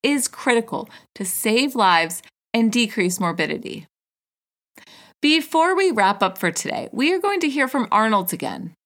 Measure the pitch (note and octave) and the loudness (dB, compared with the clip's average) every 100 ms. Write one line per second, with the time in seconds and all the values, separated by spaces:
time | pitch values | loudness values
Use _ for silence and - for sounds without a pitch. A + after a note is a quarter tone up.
0 | C4+ C#4+ - - - A#3 A3+ - - - | -4 -4 -4 -6 0 0 0 -8 -12 -18
1 | _ - F#3+ - G#3+ A3+ C#4 C4 F#3+ E3+ | _ -12 -8 -4 0 2 0 2 4 4
2 | E3 F3 - _ _ A#3 A3+ A#3+ A3 - | 2 -4 -14 _ _ 0 2 2 0 0
3 | F3+ F3+ F3+ E3+ D#3 D#3 - - D#3 _ | -2 0 -4 -2 -4 -4 -8 -14 -16 _
4 | _ _ _ _ _ _ _ - - - | _ _ _ _ _ _ _ -20 -20 -20
5 | - _ D4 D#4 D4+ E4 E4+ F#4 F#4+ A3+ | -20 _ 2 2 2 2 2 4 2 2
6 | G3 G3+ F#3+ F#3+ F3 E3 - - - - | 2 2 0 0 -4 -4 -6 -6 -6 -2
7 | C#4+ F#4 G4+ G4 D#4+ C4+ C4 C#4+ A3 G#3 | 0 0 0 0 -2 0 -2 -2 0 2
8 | A3 G#3 F3+ - - - F3 - | 2 2 0 -6 -6 -8 -12 -14